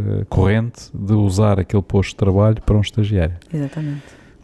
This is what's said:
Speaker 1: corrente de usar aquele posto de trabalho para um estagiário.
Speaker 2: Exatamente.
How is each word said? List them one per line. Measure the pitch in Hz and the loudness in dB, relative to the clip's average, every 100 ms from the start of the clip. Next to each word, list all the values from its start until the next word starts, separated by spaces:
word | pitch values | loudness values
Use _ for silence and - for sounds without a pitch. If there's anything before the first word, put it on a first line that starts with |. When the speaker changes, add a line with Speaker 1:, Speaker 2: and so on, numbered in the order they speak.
| 101 101 101 | -2 -4 -2
Speaker 1:
corrente | - 95 110 117 - - | 0 2 2 -2 -8 -14
de | 107 98 | -8 0
usar | 107 101 95 107 95 | 2 2 2 2 2
aquele | 90 104 | 0 -2
posto | - 98 90 | 0 -2 -2
de | - | -2
trabalho | 98 95 107 110 - | 0 4 2 2 0
para | 107 | 0
um | |
estagiário. | 101 - 104 101 82 87 - | 0 -2 0 0 -2 -4 -8
Speaker 2:
Exatamente. | 156 139 156 147 143 - - - - | -6 -6 -6 -8 -8 -12 -20 -20 -20